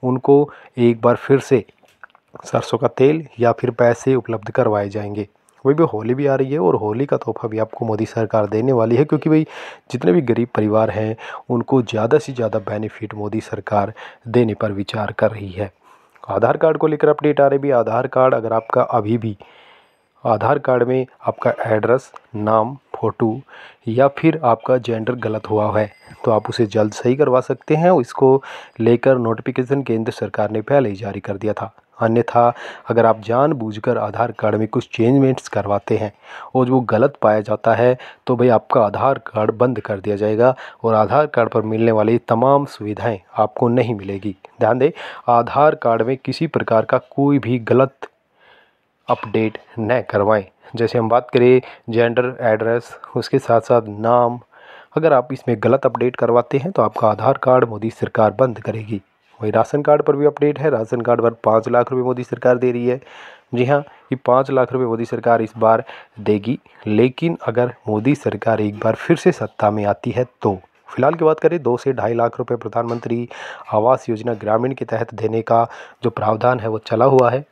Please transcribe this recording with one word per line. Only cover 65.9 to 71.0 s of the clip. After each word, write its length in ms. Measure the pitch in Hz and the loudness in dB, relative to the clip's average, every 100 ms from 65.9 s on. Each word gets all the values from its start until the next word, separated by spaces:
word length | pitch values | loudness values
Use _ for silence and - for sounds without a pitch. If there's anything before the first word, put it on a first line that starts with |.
| - - - | -16 -20 -10
देगी, 380 | 104 107 101 131 _ _ - | -2 -2 0 -8 _ _ -2
लेकिन 500 | 107 123 127 165 165 | 2 2 2 -4 -2
अगर 300 | - 113 123 120 - | -4 -2 -2 -4 -4
मोदी 280 | 107 113 143 | -2 0 -2
सरकार 460 | - 101 113 110 | -2 -4 -2 0
एक 180 | 107 104 | -2 -2
बार 160 | 110 110 | -2 -2
फिर 200 | - 165 | 0 2
से 140 | 190 | 2
सत्ता 380 | - 107 _ 107 | 0 -6 _ 0
में 140 | 107 104 | 0 -2
आती 260 | 101 123 | -2 -4
है 140 | 107 123 _ | -4 -4 _
तो। 160 | 110 95 _ _ _ | -2 -2 _ _ _
फिलहाल 260 | - | -2